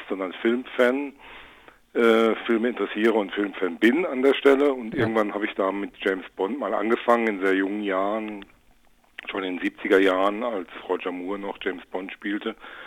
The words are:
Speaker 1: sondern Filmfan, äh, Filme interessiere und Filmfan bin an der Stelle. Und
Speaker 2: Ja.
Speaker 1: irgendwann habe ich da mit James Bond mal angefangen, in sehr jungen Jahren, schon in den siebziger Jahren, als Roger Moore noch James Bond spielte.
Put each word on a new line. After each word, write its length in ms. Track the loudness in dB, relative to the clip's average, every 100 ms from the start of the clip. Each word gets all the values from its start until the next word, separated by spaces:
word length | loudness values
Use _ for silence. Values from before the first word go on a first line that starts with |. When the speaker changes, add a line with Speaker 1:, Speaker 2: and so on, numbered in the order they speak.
| -2
Speaker 1:
sondern 240 | -6 -6
Filmfan, 800 | -2 0 0 -2 2 2 2 -4 -12 -20 -20 -20 -20 -20 _ _
äh, 400 | 4 6 6 4 2 0
Filme 220 | 0 0
interessiere 460 | -2 -4 2 2
und 180 | 2 0
Filmfan 440 | -2 -4 -2 -4 0
bin 300 | 0 0 -2
an 160 | 2
der 120 | 2
Stelle. 380 | 4 4 4 2
Und 220 | 0 -6
Speaker 2:
Ja. 60 | -2
Speaker 1:
irgendwann 340 | 0 2 0
habe 120 | -2 -4
ich 80 |
da 180 | -2 -2
mit 180 | -2 -6 -4
James 280 | -2 -2 -6 -4
Bond 240 | -4 -2
mal 140 | -2
angefangen, 520 | 0 0 0 4 4 2
in 140 | 0
sehr 140 | 2
jungen 280 | 2 2 -2
Jahren, 640 | -2 0 0 -2 -6 -10 -14 _ _ _ _ _ _ -16 -8
schon 140 | -6
in 120 | -4 -2
den 60 |
siebziger 380 | -4 -4 4 6
Jahren, 420 | 6 4 2 0
als 240 | -4 -4 -6 -12 -4
Roger 240 | -4 -4
Moore 260 | -6 -6 -6
noch 200 | -8 -6
James 220 | -6 -6 -8
Bond 180 | -8 -8
spielte. 460 | -8 -6 -4 -6 -8 -16 -18